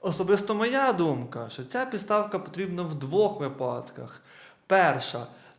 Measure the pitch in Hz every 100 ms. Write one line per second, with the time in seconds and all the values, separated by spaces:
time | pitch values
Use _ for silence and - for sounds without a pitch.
0 | 190 160 185 202 202 208 233 269 269 196
1 | 170 127 120 120 117 - 127 247 254 220
2 | - 214 208 196 - - 190 175 175 151
3 | 135 185 208 - 139 135 127 123 123 -
4 | 117 - - - - - - 190 170 131
5 | 120 120 120 - -